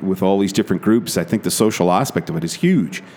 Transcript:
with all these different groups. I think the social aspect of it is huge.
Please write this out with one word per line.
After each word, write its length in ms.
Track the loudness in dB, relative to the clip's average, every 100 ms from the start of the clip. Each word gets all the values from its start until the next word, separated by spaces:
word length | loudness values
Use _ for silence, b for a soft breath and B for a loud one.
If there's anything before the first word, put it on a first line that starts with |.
with 200 | -4 0
all 160 | 2 2
these 120 | 0
different 300 | 0 0 0
groups. 340 | 2 2 2 -4
I 80 |
think 200 | -2 -2
the 80 | -2
social 400 | 0 0 2 2
aspect 380 | 2 0 -4 -4
of 60 | -4
it 80 |
is 120 | -4 -2
huge. 480 | 2 2 0 -6 -16